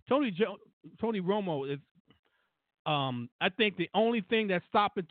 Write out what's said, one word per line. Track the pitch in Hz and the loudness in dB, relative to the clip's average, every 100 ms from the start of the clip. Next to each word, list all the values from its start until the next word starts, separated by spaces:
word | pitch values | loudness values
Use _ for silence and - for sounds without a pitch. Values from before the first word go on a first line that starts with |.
| - | -2
Tony | 262 262 | 0 0
Jo-, | 165 208 202 - _ 165 170 | 0 -2 -2 -18 _ -20 -6
Tony | 220 214 | -4 -2
Romo | 180 208 190 147 139 | 0 0 0 -2 -4
is, | 143 - _ _ _ _ _ _ _ _ _ - | -6 -10 _ _ _ _ _ _ _ _ _ -2
um, | 147 135 123 120 - | 0 0 -4 -8 -4
I | 185 | -2
think | 190 214 180 | 0 0 0
the | 165 | -2
only | 196 226 233 | 2 2 2
thing | 185 226 214 | 0 0 2
that's | 180 - | -2 0
stopping | 220 202 - 170 | 2 2 0 -2